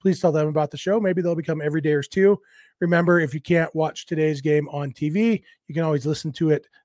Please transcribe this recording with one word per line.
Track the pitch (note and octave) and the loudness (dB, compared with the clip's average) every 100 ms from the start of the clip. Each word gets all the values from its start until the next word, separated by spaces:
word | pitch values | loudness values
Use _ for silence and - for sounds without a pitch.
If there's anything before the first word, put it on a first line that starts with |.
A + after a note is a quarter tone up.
please | F#3+ F3 | -2 2
tell | F3 | 2
them | D#3 D3+ | 2 0
about | D#3 D3 | 0 -2
the | D3 | -4
show. | F#3 A3 | -2 0
Maybe | G3 F3+ | 0 0
they'll | F3 E3 | -2 -2
become | E3 D#3 | -4 -4
everydayers | D3+ D#3 D3+ D3 C3+ | -2 -2 0 0 -2
too. | G3 G3 G3 _ _ _ - | 2 4 2 _ _ _ -6
Remember, | E3+ E3+ E3+ F3 | 0 2 4 4
if | D3+ | 2
you | D3 | -4
can't | - E3+ D#3+ | 0 0 2
watch | D#3+ D#3 - - | -2 -4 -4 -8
today's | D#3 D#3 C#3+ | -2 0 0
game | D3+ D3+ C#3+ | 0 0 0
on | C#3+ C#3 | -6 -8
T | - D3+ | -4 -4
V, | F#3 A3+ G#3+ _ _ _ | 0 0 0 _ _ _
you | D3+ | -4
can | |
always | D#3+ D3 C#3 | 0 0 -2
listen | D3+ D#3+ | -4 -6
to | - D#3+ | -2 0
it, | D3 - _ | 0 -2 _